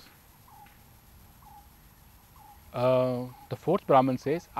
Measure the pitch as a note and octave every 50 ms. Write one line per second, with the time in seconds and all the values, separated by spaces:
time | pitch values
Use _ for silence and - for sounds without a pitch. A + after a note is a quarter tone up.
0 | - - - - - - - - - - - - - - - - - - - -
1 | - - - - - - - - - - G#5+ G5+ - - - - - - - -
2 | - - - - - - - - - - - - - - - B2 B2 B2+ B2+ B2+
3 | B2+ B2+ B2+ B2 B2+ B2+ - - - - C3 - - D3+ F3 G#3 - - D3 C3
4 | C3 C3+ B2+ - - C3+ D#3 F3 - - - -